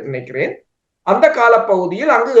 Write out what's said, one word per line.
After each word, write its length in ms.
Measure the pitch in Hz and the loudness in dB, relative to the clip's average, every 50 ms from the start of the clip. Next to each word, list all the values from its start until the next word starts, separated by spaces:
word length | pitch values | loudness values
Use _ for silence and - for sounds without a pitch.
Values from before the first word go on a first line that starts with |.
நினைக்கிறேன், 520 | - 139 135 127 123 - 127 131 247 339 392 - _ _ _ _ _ _ _ _ _ | -8 -8 -10 -10 -12 -10 -6 -6 -6 -6 -8 -12 _ _ _ _ _ _ _ _ _
அந்த 180 | 180 202 - 311 302 | -2 2 2 2 2
காலப்பகுதியில் 800 | - 247 233 233 233 220 - 214 190 180 180 180 185 226 294 302 | 2 2 2 4 4 2 2 0 -2 -2 -2 -4 -6 -4 -2 0
அங்கு 220 | 254 226 233 269 262 226 | 0 0 0 2 4 4